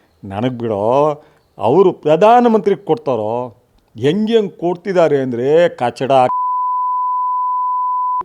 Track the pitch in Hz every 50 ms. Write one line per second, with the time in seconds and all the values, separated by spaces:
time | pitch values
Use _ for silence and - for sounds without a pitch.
0 | _ _ _ _ - 101 95 101 117 131 127 117 117 117 110 98 101 110 123 139
1 | 147 156 147 147 - _ _ _ _ _ _ - 98 110 131 175 196 185 - -
2 | - 147 156 165 196 214 233 247 240 240 220 214 175 202 196 - - - 156 156
3 | - 143 131 110 107 107 113 120 123 123 107 _ _ _ _ _ _ _ - 117
4 | 113 143 165 208 214 214 233 226 208 190 - - - 175 180 170 - 208 185 180
5 | 170 156 143 139 131 131 123 117 123 135 151 165 175 165 160 - 127 120 120 -
6 | 135 123 135 131 127 127 - - - - - - 988 988 988 988 988 988 988 988
7 | 988 988 988 988 988 988 988 988 988 988 988 988 988 988 988 988 988 988 988 988
8 | 988 988 988 988 988